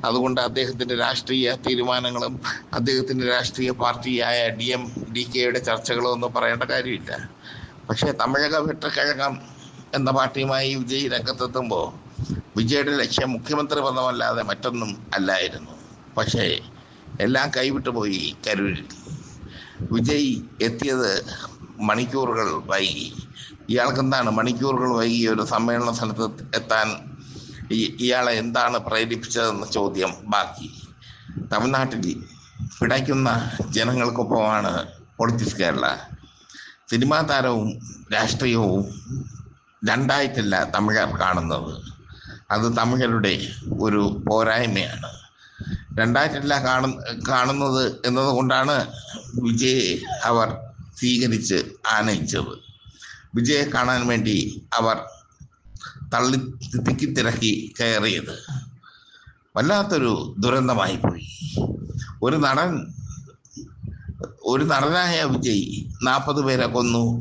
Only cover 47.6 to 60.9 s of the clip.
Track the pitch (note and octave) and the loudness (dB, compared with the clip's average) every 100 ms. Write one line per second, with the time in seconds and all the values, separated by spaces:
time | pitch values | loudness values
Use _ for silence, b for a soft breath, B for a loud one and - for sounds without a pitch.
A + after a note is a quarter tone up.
47.6 | C#3 C3 B2 - B2 B2+ C3+ B2+ C3 C3 | 2 2 2 0 0 2 4 4 4 4
48.6 | C3+ C#3+ - - - A2+ - A#2+ A#2 A#2 | 4 2 0 -8 -14 -16 -8 -2 2 2
49.6 | C3 C3 F#2+ B2 - - A2+ A#2 A2 - | 4 4 2 0 -4 -2 2 4 2 -2
50.6 | - - - - B2 A#2+ B2 A2 G2 F#2 | -10 -16 -16 -2 2 4 2 2 2 0
51.6 | - - A2 G#2+ A2 F#2 D#2 F2+ A1+ - | 0 -6 0 2 2 0 -2 -2 -4 -10
52.6 | - - - B B B B A#2 A#2+ D3 | -16 -20 -20 B B B B 0 2 2
53.6 | C#3+ B2 B2 B2+ A#2+ A#2 G#2+ G#2 - - | 2 2 2 2 4 2 4 2 0 -6
54.6 | - A#2+ A2+ A2 - - _ _ - _ | -2 2 2 2 -4 -18 _ _ -20 _
55.6 | - - B B - A#2+ B2+ C3 B2+ - | -20 -16 B B -2 2 2 2 -2 -10
56.6 | - B2 A#2 C3 C#3+ C3 A2+ A2+ A2+ - | -4 0 0 0 0 2 0 2 0 0
57.6 | - - A#2 A2 G#2+ F2 C#2+ - - C3 | -4 -2 2 2 2 0 -6 -12 -8 -8
58.6 | - - B B B B B B _ - | -8 -18 B B B B B B _ 0
59.6 | C#3+ G3+ G3+ E3 A#2+ G#2 - G2 A#2+ C3 | 2 2 2 2 2 0 -2 0 2 4
60.6 | B2+ A2+ F#2+ | 4 2 2